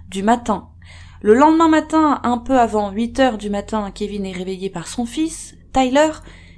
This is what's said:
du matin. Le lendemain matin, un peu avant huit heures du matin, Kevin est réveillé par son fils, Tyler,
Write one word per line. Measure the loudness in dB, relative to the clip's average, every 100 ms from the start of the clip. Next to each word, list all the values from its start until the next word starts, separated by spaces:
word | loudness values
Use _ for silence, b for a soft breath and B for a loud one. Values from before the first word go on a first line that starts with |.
| -12
du | -4
matin. | 0 0 -2 -6 -8 -20 B B B B
Le | 4
lendemain | 6 6 6 4
matin, | 4 2 0 2 0
un | -2 -4
peu | 0 2
avant | 2 0 -4
huit | -4 -4 0
heures | 0 0
du | -6
matin, | -8 -6 -6 -6
Kevin | -8 -8 -6 -8
est |
réveillé | -8 -8 -8 -8
par | -8 -10
son | -8 -8
fils, | -4 -6 -6 -16 -20 -4
Tyler, | -2 2 2 2 0 B B B